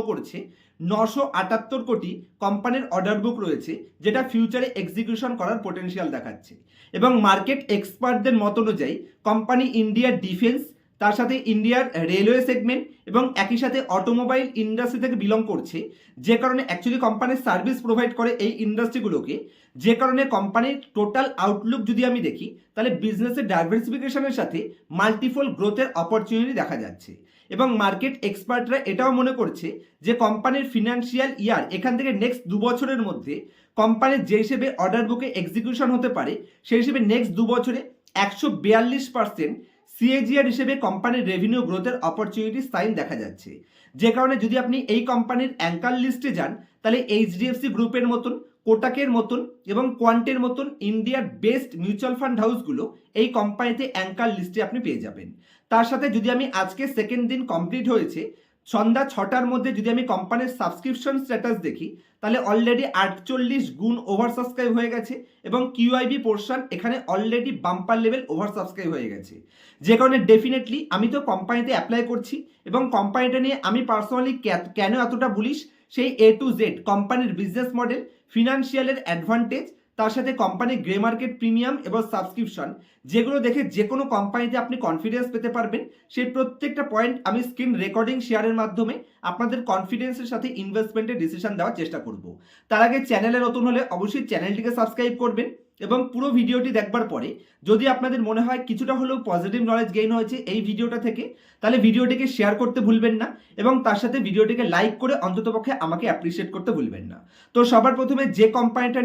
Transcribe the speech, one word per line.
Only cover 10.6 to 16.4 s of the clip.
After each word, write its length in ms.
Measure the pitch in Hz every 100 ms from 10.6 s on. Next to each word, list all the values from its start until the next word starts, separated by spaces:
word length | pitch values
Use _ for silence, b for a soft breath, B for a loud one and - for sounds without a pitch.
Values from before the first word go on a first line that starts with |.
| - b b -
তার 160 | 208 208
সাথে 160 | 240 262 220
ইন্ডিয়ার 320 | 214 226 247 - 165 165
রেলওয়ে 300 | 185 208 254 254
সেগমেন্ট 340 | 220 220 277 - B B
এবং 120 | 220 262 220
একই 140 | 196 233
সাথে 160 | 254 262 - 185
অটোমোবাইল 480 | 240 233 247 262 254 214
ইন্ডাস্ট্রি 360 | 214 220 247 247
থেকে 120 | 254 208
বিলং 160 | 202 220 214
করছে, 260 | 170 - 165 - B B B 147
যে 100 | 233